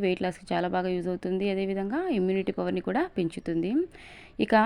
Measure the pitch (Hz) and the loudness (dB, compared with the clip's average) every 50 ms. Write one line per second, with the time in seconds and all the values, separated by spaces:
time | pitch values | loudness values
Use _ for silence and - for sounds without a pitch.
0 | 202 185 185 - 190 185 180 - - - 180 170 175 180 185 185 180 185 185 180 | 2 2 2 2 0 -2 -2 -4 -6 -2 0 0 0 2 0 0 0 0 -2 -2
1 | 170 180 180 180 - 180 185 185 202 202 190 190 196 190 196 196 196 196 240 311 | -2 -2 -4 -2 -2 -2 -2 0 0 0 0 0 0 0 0 -2 -2 -2 -2 -2
2 | 370 370 285 196 185 185 190 190 185 - 185 - 180 180 185 185 - 185 185 262 | 0 0 2 2 2 2 2 2 0 0 -2 -2 -2 -2 -2 -2 -2 0 0 0
3 | 339 370 - - 175 165 - - - - 165 165 170 185 240 311 370 - - - | 0 0 0 -2 -2 -2 -2 -6 -6 -2 -2 0 0 0 0 0 0 -2 -6 -18
4 | - - - - - - - - 220 - 226 214 214 | -20 -20 -20 -20 -20 -12 -2 -2 0 4 6 6 6